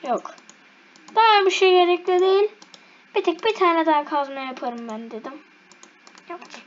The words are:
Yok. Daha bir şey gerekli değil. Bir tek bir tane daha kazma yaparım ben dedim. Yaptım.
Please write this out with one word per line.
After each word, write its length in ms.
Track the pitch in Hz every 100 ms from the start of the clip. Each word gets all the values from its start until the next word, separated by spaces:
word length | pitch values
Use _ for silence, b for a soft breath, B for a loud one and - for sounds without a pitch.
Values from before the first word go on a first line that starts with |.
| 277
Yok. 260 | 226 - - - _ _ _ _ _ -
Daha 320 | - 453 415 381
bir 40 |
şey 200 | 370 381
gerekli 500 | 370 349 349 359 359
değil. 280 | 370 392 415 - - b b b b
Bir 100 | -
tek 200 | 359 330
bir 100 | 453
tane 320 | 427 359 330 320
daha 180 | 302
kazma 360 | 294 302 277 269
yaparım 480 | 262 254 254 233 233
ben 220 | 220 226
dedim. 320 | 226 262 302 _ _ _ _ - _ - - -
Yaptım. 340 | 349 - -